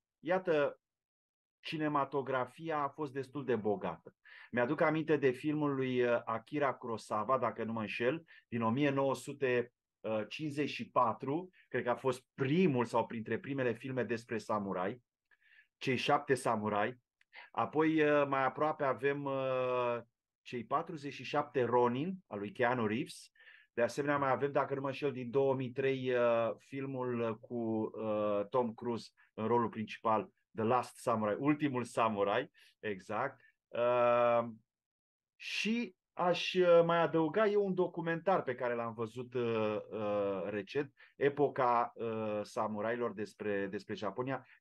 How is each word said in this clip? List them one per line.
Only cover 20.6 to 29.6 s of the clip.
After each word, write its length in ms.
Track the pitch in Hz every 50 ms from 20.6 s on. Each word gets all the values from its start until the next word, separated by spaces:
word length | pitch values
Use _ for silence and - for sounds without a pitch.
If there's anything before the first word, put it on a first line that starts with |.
| 113
patruzeci 480 | - 139 143 170 - 180 151 131 143 131
și 100 | - 127
șapte 400 | - - 147 143 - - 139 123
Ronin, 540 | 113 117 123 123 120 120 127 147 185 190 185 - _
al 120 | 110 104
lui 120 | 101 104
Keanu 360 | 95 - 123 120 127 123 113 104
Reeves. 420 | 107 120 160 170 - - - - _ _ - - - - - _ _
De 80 | -
asemenea, 360 | 120 113 - - 143 147 147 143
mai 140 | 139 135
avem, 200 | 127 120 135 143
dacă 220 | 135 143 135 135 139
nu 80 | 135
mă 60 | 135 139
înșel, 240 | 127 - 151 143
din 180 | 123 123 127 120
două 260 | 110 139 135 135 131
mii 160 | 131 131 120
trei, 420 | 120 127 135 135 135 131 127 127 127
uh, 420 | 123 120 120 117 117 113 113 - -
filmul 800 | - _ - 139 135 135 135 127 127 127 123 117 117 113 107 -
cu, 140 | - - 123
uh, 920 | 120 117 113 110 110 110 - - 104 110 110 107 107 104 104 104 101 101 101
Tom 240 | - 131 123 113 110
Cruise 360 | - 120 120 117 107 - - _ _ _ _ _
în 140 | - 110 110
rolul 220 | 117 120